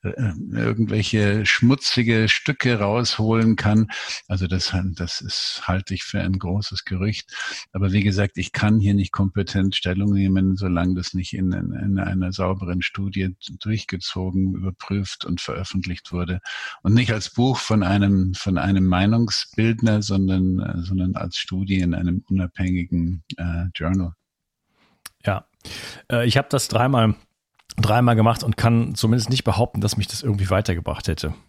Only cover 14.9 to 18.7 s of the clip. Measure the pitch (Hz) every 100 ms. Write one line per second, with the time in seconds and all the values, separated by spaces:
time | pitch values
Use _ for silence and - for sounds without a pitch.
14.9 | 101 95 - - 87 - 65 92 95 90
15.9 | 85 - 90 87 90 - - - - -
16.9 | 113 113 107 - - 123 120 - 110 101
17.9 | 101 101 95 92 92 101 87 82